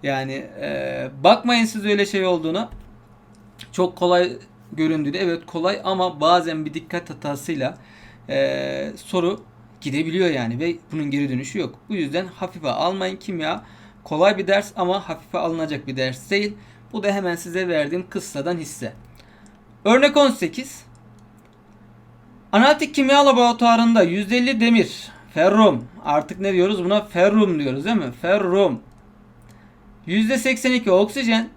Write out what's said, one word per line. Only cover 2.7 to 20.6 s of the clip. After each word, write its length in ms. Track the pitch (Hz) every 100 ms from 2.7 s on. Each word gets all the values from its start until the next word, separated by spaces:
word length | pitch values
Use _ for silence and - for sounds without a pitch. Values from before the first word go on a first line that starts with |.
| - - - _ - _ - - _ -
Çok 240 | - 185 185
kolay 420 | 180 175 180 - - - -
göründüğüne. 440 | 151 156 156 147 143
Evet 280 | 185 170 -
kolay 360 | 170 175 202
ama 380 | 185 190 185 151
bazen 440 | 156 180 165 156 151
bir 80 |
dikkat 360 | 151 - 175 170
hatasıyla, 680 | 156 147 139 - 156 131 185 - - - - -
e, 640 | 139 139 135 135 135 143 -
soru 480 | - 185 170 208 - _ - -
gidebiliyor 480 | 147 139 160 170 180
yani 300 | 143 117 120
ve 160 | 165 170 -
bunun 200 | 156 147
geri 180 | 139 143
dönüşü 300 | 127 135 208
yok. 200 | 135 - _
Bu 60 | 202
yüzden 300 | 147 156 190
hafife 440 | - 185 180 151
almayın. 480 | 120 160 196 185 190
Kimya 460 | - 180 156 190 - - - -
kolay 340 | - 151 190 196
bir 100 | 185
ders 260 | 196 202 -
ama 340 | 180 190 -
hafife 280 | 165 - 180
alınacak 500 | 165 165 156 147 -
bir 100 | 131
ders 340 | 131 127 -
değil. 220 | 196 208 208 - - -
Bu 100 | 226
da 80 | 202
hemen 240 | 202 185 170
size 320 | 180 170 180
verdiğim 420 | 165 143 170 180
kıssadan 480 | - 202 143 147 175
hisse. 360 | 147 - 113 - - - - - - - _ - 196
Örnek 320 | 240 285 285
on 120 | 277
sekiz. 540 | - 170 202